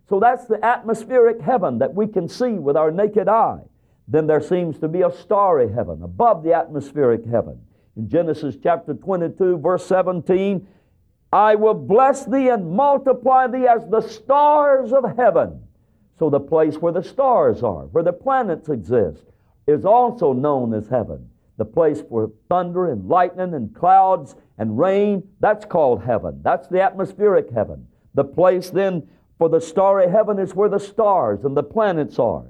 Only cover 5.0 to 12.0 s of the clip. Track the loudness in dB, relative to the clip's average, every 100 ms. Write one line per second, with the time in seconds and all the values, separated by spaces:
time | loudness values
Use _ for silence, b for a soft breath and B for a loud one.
5 | 0 -2 -2 0 2 2 0 -2 -6 -8
6 | -8 0 2 2 0 0 -2 -8 -8 0
7 | 0 0 0 -4 -4 -10 -20 _ _ -12
8 | -4 -2 -2 -4 -6 -6 -2 -2 -4 -10
9 | -6 -4 -4 -2 0 0 0 -2 0 0
10 | 0 -2 0 0 0 -4 -8 b b b
11 | b _ 0 2 4 4 2 0 2 4